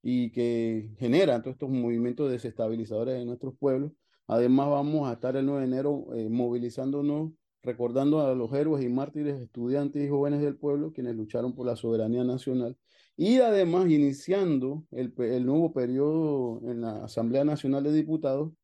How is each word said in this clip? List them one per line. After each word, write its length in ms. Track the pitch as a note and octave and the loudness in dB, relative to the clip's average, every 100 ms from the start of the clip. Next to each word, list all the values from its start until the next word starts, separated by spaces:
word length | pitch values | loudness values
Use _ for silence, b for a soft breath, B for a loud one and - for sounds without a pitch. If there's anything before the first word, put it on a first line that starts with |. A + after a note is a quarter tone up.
y 280 | A#2+ B2 A#2+ | -2 -2 -2
que 600 | A#2+ A#2+ A#2 A2+ A2 G#2+ G#2 | 0 0 0 0 -2 -6 -4
genera 440 | B2 D3 F#3 A#2+ | 2 4 4 2
todos 140 | C3 C3 | -2 -8
estos 140 | C3+ | -4
movimientos 600 | C3 A#2+ A#2 B2 B2 C#3+ | -2 0 0 -2 -2 -2
desestabilizadores 920 | B2 A#2+ - A2 A2+ G#2+ G#2+ A#2+ B2+ | -2 -6 -4 -4 -4 -4 -4 -2 -4
en 80 | A#2+ | -6
nuestros 300 | A#2+ C3+ - | -8 -10 -2
pueblos. 340 | C#3 C3 D3 - _ _ - | 0 0 -2 -10 _ _ 0
Además, 420 | A2+ B2 C3 C#3+ | 4 6 6 4
vamos 400 | C#3+ D3 D#3 C#3 | 2 2 0 0
a 40 | |
estar 220 | A#2 B2+ C3+ | -2 -2 0
el 100 | C3+ | 0
nueve 160 | C#3 | 0
de 60 | C3 | 0
enero, 400 | B2+ C#3 C#3+ - | 0 0 -2 -4
eh, 160 | A#2+ A2 | -6 -2
movilizándonos, 1000 | A#2 A#2+ A#2+ A#2+ A#2+ C3 C#3+ C#3+ D3 D#3+ D#3+ _ _ | 0 0 -2 -4 -4 -4 -2 0 -2 -4 -8 _ _
recordando 600 | B2 A#2 A#2+ C3 C#3+ D#3 | -8 -4 -2 2 4 4
a 120 | C#3+ | 2
los 200 | B2+ A#2 | 2 0
héroes 320 | C#3 D3+ D3 A#2+ | 0 2 2 0
y 20 | |
mártires, 540 | B2+ C#3 D3+ D3 C#3 | 0 -2 -4 -4 -4
estudiantes 640 | A#2+ B2 A#2+ C#3 C#3 C#3+ C#3+ | -10 -6 -2 0 0 -2 0
y 40 | |
jóvenes 320 | C#3+ C#3+ D3 | 0 2 2
del 140 | D3 C#3 | 0 -2
pueblo, 380 | D3 C#3+ D#3 | -2 -2 -4
quienes 220 | D#3+ B2 A2+ | -6 -6 -6
lucharon 380 | G#2+ A#2+ B2 | -4 -4 -4
por 120 | A#2+ B2 | -4 -4
la 100 | A2 | -2
soberanía 480 | A#2 A2+ A2+ A#2+ | 0 0 2 0
nacional. 540 | B2 B2+ C3+ B2+ A#2+ C3 b b b - | 0 -2 -2 -2 -2 -8 b b b -2
Y 220 | F3+ B3+ | 4 6
además, 500 | A#3+ G3+ F3+ F3 F#3 | 6 4 4 4 4
iniciando 960 | D3+ C#3+ C3+ - G3 F#3 C#3 C3 D3+ D#3 | 4 4 0 -2 0 2 0 -2 -6 -10
el 200 | B2 B2+ | -6 -6
pe-, 240 | A#2+ A#2 B2 | -2 -2 0
el 100 | B2 | 2
nuevo 280 | D3+ E3 | 2 2
periodo 880 | C#3+ B2 B2+ D3 D#3+ D#3 C#3+ B2 A2+ A#2 | 0 -2 0 0 2 0 0 -2 -6 -8
en 100 | A#2 | -6
la 240 | A#2 G#2+ | -6 -8
Asamblea 400 | A2+ - A2+ C3 | -8 -4 0 2
Nacional 400 | D3 D3+ C3+ C#3 | 2 0 0 0
de 80 | C#3+ | 2
Diputados 640 | D#3 D3+ D#3+ C#3+ C3+ D#3+ D#3 | 0 0 -2 -2 -2 -4 -8